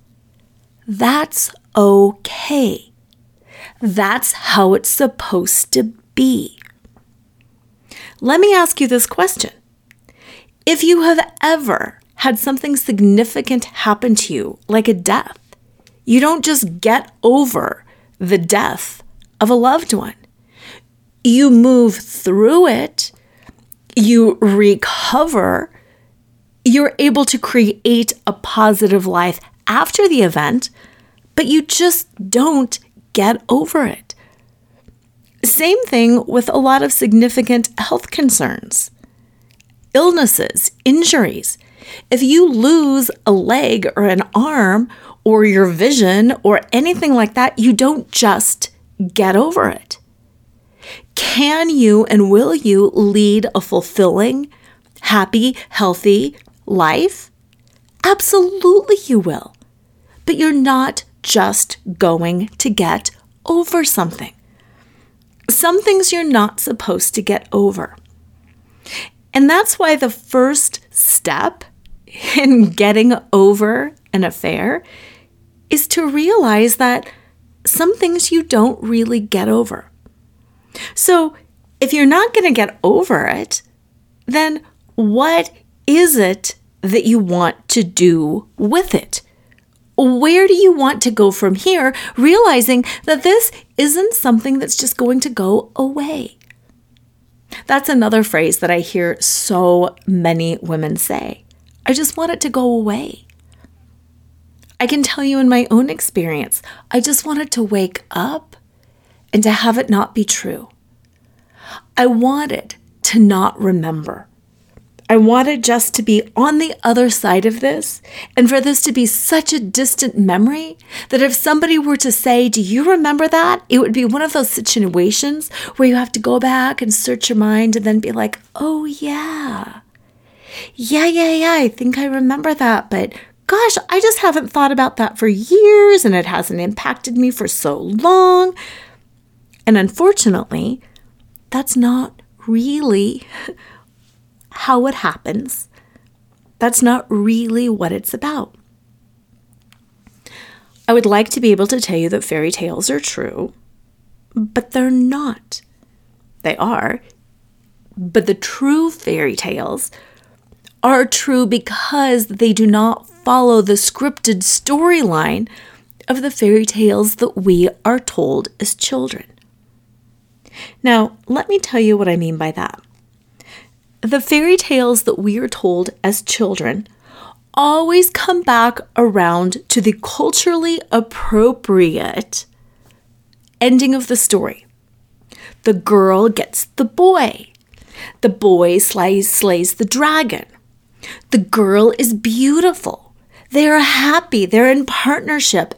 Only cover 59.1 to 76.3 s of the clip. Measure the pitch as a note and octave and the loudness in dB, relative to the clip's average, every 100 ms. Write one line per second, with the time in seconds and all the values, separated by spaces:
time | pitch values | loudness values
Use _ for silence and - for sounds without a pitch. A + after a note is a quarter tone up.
59.1 | A3+ F3 C#3+ - _ _ _ _ _ _ | 0 0 -6 -12 _ _ _ _ _ _
60.1 | _ - D#4 D#4 C#4+ C4+ C4 C4+ - - | _ -4 0 0 2 2 0 -2 -6 -16
61.1 | _ - A3 G3 G#3 - - - E3+ F#3 | _ -2 0 0 -2 -6 -8 -14 -2 0
62.1 | E3 E3+ F3 G#3+ - C4 G#3+ E3 E3+ - | 2 -2 -4 -6 -6 -4 -2 -2 -2 -6
63.1 | - _ _ - E4+ E4+ F4 D4 - E3+ | -12 _ _ -4 -2 0 -2 -2 -2 -4
64.1 | - - - _ _ _ _ _ _ _ | -8 -16 -20 _ _ _ _ _ _ _
65.1 | _ _ _ - - E4+ F#4 G#4 F#4+ F4+ | _ _ _ -6 -2 0 0 2 2 0
66.1 | F4 D#4+ A#3+ G#3 G#3 - A3+ - F3+ - | -2 0 2 0 -2 -8 -6 -4 -4 -4
67.1 | - G3+ G3+ - G3+ G3+ F#3+ - - _ | -4 -4 -4 -2 0 0 -2 -10 -14 _
68.1 | _ _ _ _ _ _ _ - - - | _ _ _ _ _ _ _ -16 -16 -16
69.1 | _ _ C4+ C#4 E4+ G#4+ - E4 D4+ B3 | _ _ 2 4 4 0 -2 0 0 -2
70.1 | - - B3+ B3+ D4 - - _ - - | -6 -4 0 2 0 -4 -6 _ -4 -2
71.1 | - F3 D3 G3+ - - _ - - - | -2 -2 -4 -4 -6 -16 _ -20 -20 -20
72.1 | - - D4 C4+ B3 G3 E3+ G3+ G#3 A#3+ | -12 -4 0 4 6 4 2 2 4 2
73.1 | A#3+ - G3+ G3 G3+ G#3+ A#3+ C#4+ D#4 _ | 2 0 4 4 4 0 -2 -6 -10 _
74.1 | F#3+ F3 - - E3 G3+ D#4+ - - - | -4 -4 -4 -6 -4 -4 -6 -10 -20 -20
75.1 | - _ _ _ _ _ D4+ - E4+ D#4 | -20 _ _ _ _ _ -4 -2 -4 -2
76.1 | D4 E4 | -2 0